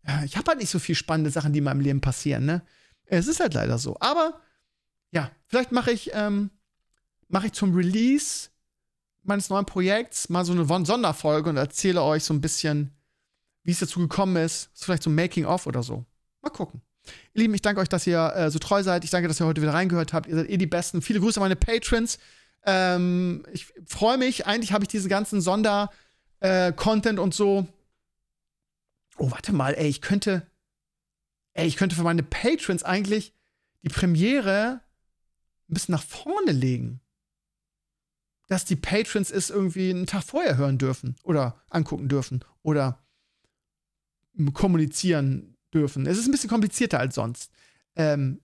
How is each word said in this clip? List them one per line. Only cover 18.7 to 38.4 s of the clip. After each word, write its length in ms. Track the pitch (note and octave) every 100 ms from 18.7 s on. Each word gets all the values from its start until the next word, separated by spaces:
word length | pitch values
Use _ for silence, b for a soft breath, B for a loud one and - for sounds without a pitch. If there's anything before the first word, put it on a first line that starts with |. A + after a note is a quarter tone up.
| G3+
seid. 220 | F#3+ F3
Ich 40 | D#3+
danke, 200 | F3+ E3+
dass 100 | D#3
ihr 60 |
heute 160 | E3 D#3
wieder 120 | D3+
reingehört 380 | D#3 F#3 F3 D#3
habt. 160 | D#3+ D#3+
Ihr 80 |
seid 140 | D#3+ -
eh 80 | G3
die 100 | F3+
Besten. 340 | F3 - F3
Viele 200 | - G#3
Grüße 180 | G#3+ G#3+
an 60 |
meine 100 | F#3+
Patrons. 640 | F#3 - A#3 - A#3 A#3 - b b b b
Ähm, 800 | G3+ F#3+ F#3 F3+ F3+ F3+ F3+ F3 -
ich 200 | F#3 - -
freue 320 | E3 - A3 B3+
mich. 300 | B3+ - -
Eigentlich 260 | A3 G#3
habe 100 | G#3
ich 60 | G3
diesen 180 | G#3+ F#3+
ganzen 320 | G3 G#3+ G3+
Sonder-, 500 | F3 G3 G#3+ G3+ G#3 b b b b _
äh, 320 | F#3+ F#3 F3+
Content 460 | - G#3 G#3+ A3+ G3+
und 140 | F#3
so. 340 | - G3+ G3 F3+ _ _ _ _ _ _ _ _ _ _ _ _ _ _ -
Oh, 140 | C3+
warte 220 | B2 -
mal, 200 | F3 C3+
ey, 140 | D3 D3+
ich 140 | C#3
könnte, 440 | - G3+ - F#3 - _ _ _ _ _ _ _ _ _ _
ey, 120 | -
ich 120 | E3+ -
könnte 180 | G3
für 80 | E3+
meine 180 | E3+ E3+
Patrons 600 | - - A#3 D#4+ - F3+
eigentlich 500 | - F#3 G3 G#3+ - _ _ _ _ _
die 80 | E3+
Premiere 920 | - F#3 D#3+ G3+ C#4 G3 G3 A3+ B3+ _ _ _ _ _ _ _ _ _
ein 40 |
bisschen 200 | E3 -
nach 100 | D#3+
vorne 480 | - - D4+ G4+ F#4
legen. 480 | C#3 C3 B2 A#2+ B2 _ _ _ _ _ _ _ _ _ _ _ _ _ _